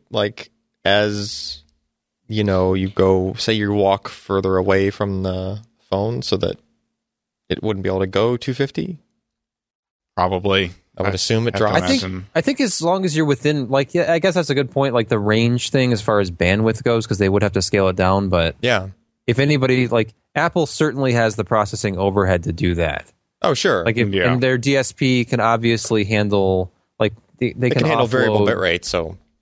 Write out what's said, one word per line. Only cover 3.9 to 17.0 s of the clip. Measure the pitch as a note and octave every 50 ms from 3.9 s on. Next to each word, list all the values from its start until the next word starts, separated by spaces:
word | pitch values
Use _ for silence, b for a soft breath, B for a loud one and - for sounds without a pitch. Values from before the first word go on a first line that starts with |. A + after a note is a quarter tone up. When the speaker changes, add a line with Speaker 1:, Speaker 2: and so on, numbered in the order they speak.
| G2 G2+ - -
Speaker 1:
further | - - - - G2+ G2 F2+ F#2+ F#2+
away | F#2 F#2 G2 F#2+ F#2+ G2 G2
from | - - G#2 G2+ G2 F#2+
the | F#2+ F#2 F#2 F#2 F#2 F#2+ G2+ G#2+ A2+ _ _ _ _ _
phone | F#2+ G2 G2+ A2+ A#2+ B2
so | - - G#2 F#2
that | F2 - - - _ _ _ _ _ _ _ _ _ _ _ _ _ _ _ _ _ -
it | F#2 -
wouldn't | - A2 G#2 G2 F#2
be | F#2+
able | F#2+ F#2+
to | F#2+
go | F#2+ F#2 G2 G#2+ A#2+ B2
two | A#2+ - C#3 B2+
fifty? | - C#3 C3+ - - - - F3 D3 _ _ _ _ _ _ _ _ _ _ _ _ _ _ _ _ _ _ _ _ _ _ _
Speaker 2:
Probably. | F#2 F2+ F#2 F#2+ F#2 F#2+ G2+ F#2+ G2 F#2+ E2+ F2 - _ _ _
Speaker 1:
I | -
would | F#2 G2+
Speaker 2:
I | F#2+
Speaker 1:
assume | F#2 - - A#2 A2+ A#2
it | A#2+ -
Speaker 2:
have | G#2
to | A2
Speaker 1:
drops. | G#2 - E3+
Speaker 3:
I | F#3
think, | - C#4 B3+
Speaker 2:
imagine. | G3+ F#2 F#2 F#2 F#2+ - -
Speaker 3:
I | E3
think | - C4+ C#4 -
as | C#4 G#3 - -
long | D#3+ E3+ F#3 F#3+ F#3+
as | F3 D3
you're | D#3 D#3+
within, | D3 C#3+ - - D3 D3 D3 B2+ G#2+
like, | C3+ C#3 C#3 - -
yeah, | F3 D#3+ -
I | E3+ E3
guess | D#3+ F#3+ D#3+
that's | F3+ D#3+ -
a | C#3
good | C#3 C#3+ B2+
point, | - C#3 C#3 C#3 A#2+
like, | A#2+ A2+ -
the | A#2+ G#2+
range | G2+ G#2 G#2+ A2+ A#2 A#2 A#2+ A#2+ - -
thing | - C#3 B2+ B2
as | A#2+ G#2
far | - - G#2+ G#2
as | G2+ F2+
bandwidth | F2 - F2 F2+ F#2+ G#2 A2 A2+ A2+ A2+
goes, | - B2 A#2 A2+